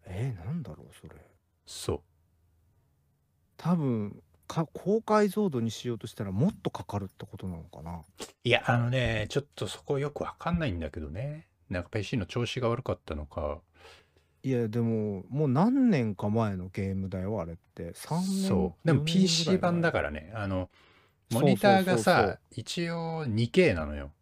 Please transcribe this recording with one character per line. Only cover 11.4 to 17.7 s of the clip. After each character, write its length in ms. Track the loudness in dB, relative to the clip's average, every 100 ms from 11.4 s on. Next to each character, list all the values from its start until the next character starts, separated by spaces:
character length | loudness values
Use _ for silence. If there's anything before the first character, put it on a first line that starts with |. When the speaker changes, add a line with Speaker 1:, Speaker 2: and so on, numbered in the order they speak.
| -14 _ _
Speaker 2:
な 100 | -6
ん 20 |
か 40 | -4
ピ 120 | -6
ー 20 |
シ 140 | -2 -2
ー 20 |
の 80 | -2
調 180 | -4
子 160 | -4 -2
が 80 | -2
悪 140 | -2
か 120 | -4
っ 60 | -6
た 100 | -6
の 100 | -10
か。 360 | -8 -6 -6 -6 _ _ -20 -20 _ _ _ _
Speaker 1:
い 80 | -2
や、 180 | 0 0
で 120 | 0
も、 440 | 0 0 -2 -4 -6
も 180 | 0 2
う 20 |
何 400 | 4 4 4 4
年 260 | 4 2 -2
か 120 | 0
前 280 | 2 0 -2
の 120 | -6
ゲ 240 | -4 -2
ー 40 | -2
ム 120 | -4
だ 120 | -4
よ、 200 | -4 -4
あ 40 |
れ 80 | -6
っ 40 | -10 _